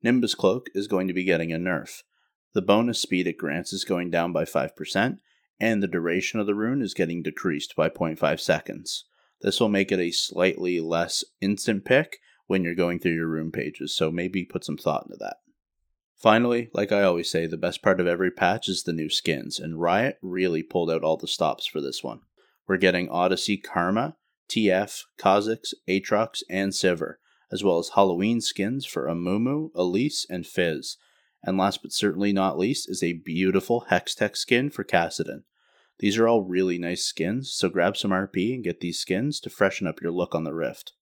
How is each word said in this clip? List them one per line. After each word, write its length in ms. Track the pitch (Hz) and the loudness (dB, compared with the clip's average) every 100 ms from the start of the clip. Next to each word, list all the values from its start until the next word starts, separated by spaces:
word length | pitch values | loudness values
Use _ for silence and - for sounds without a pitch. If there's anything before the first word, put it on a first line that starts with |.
Nimbus 320 | 120 123 117 - | 4 2 2 2
Cloak 340 | 98 95 - | 2 2 -4
is 140 | 98 104 | -8 -2
going 200 | 101 95 | 0 0
to 60 | |
be 100 | 87 | -2
getting 300 | 92 85 82 | 2 2 0
a 40 | 82 | -4
nerf. 440 | 90 87 - - _ _ _ _ _ | -2 -4 -6 -16 _ _ _ _ _
The 80 | - | -4
bonus 360 | 90 117 120 113 | 4 4 4 -2
speed 280 | - 92 87 | -2 0 0
it 100 | 80 | -2
grants 340 | 80 76 - | -4 -4 -4
is 120 | 95 | -8
going 260 | - 90 87 | -2 -2 0
down 240 | 85 85 | 0 0
by 100 | 87 | 0
five 320 | 87 - 69 - | 0 -2 -2 -6
percent, 440 | 76 98 120 - _ _ _ _ | -6 0 0 -2 _ _ _ _
and 240 | 113 110 | 0 2
the 40 | 98 | 0
duration 520 | 87 85 87 95 113 | -2 0 0 -2 -2
of 80 | 104 | 0
the 80 | 104 | 0
rune 260 | 110 135 | 0 0
is 140 | 107 - | -2 -2
getting 260 | 85 85 | -2 -2
decreased 540 | 80 78 95 76 - - | -6 -4 -2 -2 -4 0
by 140 | 80 | 0
point 280 | - 85 80 | 2 -4 0
five 240 | 78 78 | 0 0
seconds. 640 | - 78 - - - - - _ _ _ | 0 -2 -2 -12 -10 -10 -12 _ _ _
This 180 | 98 - | -2 2
will 100 | 117 | 2
make 220 | 101 98 | 4 2
it 80 | 95 | 2
a 120 | 87 | 0
slightly 680 | 85 - - 92 - 90 87 | -2 -4 2 2 2 0 0
less 440 | 80 85 85 - - _ | 0 0 0 -4 -8 _
instant 440 | 98 101 - 104 - | -2 0 0 -2 2
pick 320 | 127 - - _ _ _ | 2 2 -8 _ _ _
when 160 | 95 | 0
you're 100 | 87 | 0
going 260 | 87 87 87 | 0 0 2
through 140 | 90 | 0
your 140 | 82 82 | 0 -2
rune 240 | 80 80 | -2 -4
pages, 440 | - 65 - 73 - | -6 -6 -6 -6 0
so 140 | 80 | 0
maybe 340 | 85 90 92 | 0 -2 -4
put 220 | 87 90 - | -4 -8 -8
some 120 | 76 | -6
thought 280 | - 73 50 | -2 -2 -4
into 120 | - | -12
that. 180 | 50 - _ _ _ _ _ _ _ _ | -10 -10 _ _ _ _ _ _ _ _
Finally, 520 | 117 110 120 120 117 | 4 4 4 0 -2
like 180 | - 101 | -2 0
I 120 | 104 | 4
always 280 | 98 87 85 | 4 2 0
say, 160 | 82 82 | -2 -2
the 80 | 80 | -2
best 260 | 85 87 | -4 0
part 200 | - 92 | 2 4
of 60 | 87 | 2
every 240 | 87 92 | 2 0
patch 360 | - 90 107 - | 2 2 2 -2
is 160 | - | -4
the 80 | - | -2
new 180 | 82 78 | -4 -2
skins, 480 | - - 76 - - | -2 0 -2 -4 -8
and 220 | 78 80 | -8 -2
Riot 380 | 85 92 127 - | 2 2 0 -4
really 420 | 92 90 92 80 | -8 0 0 0
pulled 280 | 76 90 82 | -2 -2 0
out 120 | 82 | 0
all 120 | 78 80 | 0 0
the 120 | - | -2
stops 380 | - 80 67 - | -2 0 0 -6
for 140 | 78 | -6
this 240 | 69 64 | -6 -8
one. 180 | - 58 _ _ _ _ _ | -10 -12 _ _ _ _ _
We're 80 | 95 | 2
getting 320 | 92 90 90 | 4 4 0
Odyssey 460 | 87 90 92 - 101 | 0 2 2 0 -2
Karma, 640 | - - 87 104 139 - _ _ _ | -2 -2 2 0 -2 -6 _ _ _
T 200 | - 107 | 0 4
F, 360 | 92 101 - - _ | 2 0 -8 -16 _
Kha'Zix, 560 | 98 98 107 113 - - - | 4 4 2 -4 -6 -12 -2
Aatrox, 540 | 95 95 104 113 - - | -2 2 0 0 -4 -6
and 240 | 92 98 | -2 -2
Sivir, 440 | 95 92 85 80 78 _ _ _ | 2 2 2 -2 -8 _ _ _
as 120 | 98 | -2
well 140 | 98 85 | 2 2
as 140 | 82 - | 2 4
Halloween 460 | 98 87 101 117 | 4 4 2 0
skins 440 | - - 101 135 135 | -2 -4 -4 -4 -6
for 220 | - 67 | -6 -4
Amumu, 640 | 85 87 98 120 147 156 85 | -2 0 0 0 -2 -4 -2
Elise, 500 | 90 92 139 - - | 0 2 0 -2 -6
and 160 | 92 82 | -8 -6
Fizz. 520 | - 87 76 - - _ _ _ _ | 0 0 0 -8 -14 _ _ _ _
And 160 | - 95 | -4 2
last 240 | 95 - | 2 0
but 120 | - | -8
certainly 400 | - 104 85 101 | -2 -2 0 0
not 260 | 98 95 73 | 2 2 2
least 300 | 98 143 - | 0 -2 -6
is 120 | 92 | -4
a 120 | 87 | -2
beautiful 720 | 85 - 82 92 95 - 117 - | -4 -6 0 2 2 2 -2 2
Hextech 460 | 90 - - 104 - | 0 0 -2 -2 -2
skin 340 | - 120 139 | 0 2 2
for 140 | - | -4
Kassadin. 600 | 98 92 85 - 82 - - _ _ _ _ _ | 0 0 0 -2 -6 -8 -14 _ _ _ _ _
These 180 | 107 104 | 0 4
are 100 | 113 | 6
all 160 | 117 | 4
really 340 | 95 90 95 90 | 2 2 2 0
nice 280 | 85 87 - | -2 -4 -4
skins, 440 | - 90 117 135 | -2 -2 -2 -6
so 160 | - 95 | -2 0
grab 260 | 92 87 101 | 4 2 2
some 160 | 104 | 0
R 160 | 92 98 | 0 0
P 260 | - 101 | 0 -2
and 80 | 127 | -2
get 200 | 104 85 | -4 -4
these 180 | 87 82 | -6 -6
skins 400 | - 92 131 147 | -2 -2 -2 -4
to 100 | - | -10
freshen 380 | - 98 - 92 | 0 0 0 -6
up 140 | 80 | -4
your 100 | 85 | -4
look 240 | 87 87 - | -2 -2 -2
on 80 | |
the 100 | 80 | -4
Rift. 380 | 80 80 - - _ | -4 -4 -6 -18 _